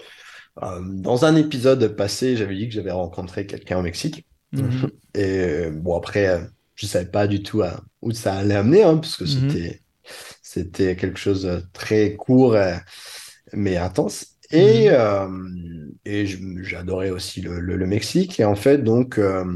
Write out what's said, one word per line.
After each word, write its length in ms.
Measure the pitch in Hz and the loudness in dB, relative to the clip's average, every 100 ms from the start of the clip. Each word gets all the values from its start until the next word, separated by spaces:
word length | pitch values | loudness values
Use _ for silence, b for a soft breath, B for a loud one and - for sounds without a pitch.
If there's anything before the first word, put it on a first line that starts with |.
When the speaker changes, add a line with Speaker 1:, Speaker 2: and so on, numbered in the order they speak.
| B B B B B - | B B B B B -14
Speaker 1:
euh, 200 | 101 90 | -12 -10
dans 400 | 92 98 95 123 156 | -10 -8 -2 2 6
un 100 | 160 | 6
épisode 600 | 156 139 127 131 110 - | 4 2 2 4 2 0
passé, 400 | 101 - 127 120 | -4 -2 -2 0
j'avais 200 | 98 95 | -2 -4
dit 120 | 117 | -6
que 60 | 110 | -6
j'avais 160 | 92 | -6
rencontré 560 | 90 87 87 90 - 98 | -4 -6 -8 -10 -8 -10
quelqu'un 320 | - - 92 | -10 -4 -2
au 20 | |
Mexique. 460 | 87 - 90 - _ _ _ | -2 -4 -8 -8 _ _ _
Speaker 2:
Mhm. 400 | 139 131 127 131 - | -4 -2 -2 -4 -6
Speaker 1:
<laughs> 140 | _ 101 | _ -4
Et, 240 | 98 95 | -2 0
euh, 320 | 90 78 85 | -2 -2 -4
bon, 260 | 78 87 85 | -6 -4 -4
après, 300 | - 104 95 | -2 0 2
euh, 140 | 87 87 _ _ - | 0 -4 _ _ -12
je 100 | 101 | -6
savais 240 | - 87 | -4 -2
pas 160 | 104 101 | -2 0
du 160 | 101 | 0
tout 200 | - 107 | -2 -2
à, 200 | 90 - - _ | -2 -4 -16 _
où 100 | 117 | -8
ça 240 | 113 104 95 | -4 -4 -2
allait 180 | 101 | 0
amener, 300 | 101 107 185 | 2 4 6
hein, 140 | 190 160 | 6 4
parce 180 | 160 - | 0 -6
que 80 | |
Speaker 2:
Mhm. 260 | 170 135 135 | -2 0 0
Speaker 1:
c'était, 320 | 147 85 - _ _ B B B B | -2 -6 -12 _ _ B B B B
c'était 520 | - 90 87 - 95 90 | -10 -8 -8 -2 0 0
quelque 220 | 95 82 | -4 -4
chose 240 | 98 95 | -2 -2
de 220 | 92 90 90 | -2 -4 -8
très 400 | - - 107 104 | -12 -2 2 2
court, 400 | - - 127 127 | -2 2 6 6
euh, 220 | 110 92 87 - B B B B B _ | 6 2 -2 -10 B B B B B _
mais 240 | 104 101 87 | -4 -2 0
intense. 500 | 90 113 104 - - _ - | -2 -2 -4 -6 -16 _ -2
Et, 380 | 156 202 226 208 | 6 6 8 6
Speaker 2:
Mhm. 60 | 143 | 6
Speaker 1:
euh, 960 | 107 98 95 92 92 90 85 82 73 - - | 4 2 -2 -8 -10 -10 -12 -14 -16 -16 -8
et 220 | 101 101 | -4 -4
je, 100 | 92 95 92 | -6 -10 -12
j'adorais 480 | 95 85 90 92 95 | -10 -10 -6 -4 -4
aussi 320 | 90 - 92 | -6 -8 -10
le, 180 | 90 87 | -8 -6
le, 160 | 90 92 | -4 -2
le 120 | 92 | 0
Mexique. 520 | 104 - 170 185 - | -2 0 0 0 2
Et 60 | 107 | 2
en 100 | 101 | 4
fait, 280 | 135 143 | 4 4
donc, 340 | 110 117 127 107 | 4 2 2 0
euh, 260 | 98 95 92 | 0 0 -4